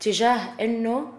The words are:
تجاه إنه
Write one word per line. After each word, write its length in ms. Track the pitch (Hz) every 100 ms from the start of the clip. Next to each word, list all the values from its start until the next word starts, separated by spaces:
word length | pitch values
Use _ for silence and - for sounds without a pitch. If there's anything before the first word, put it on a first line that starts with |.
تجاه 400 | 214 185 233 240 190 -
إنه 520 | 226 226 226 254 302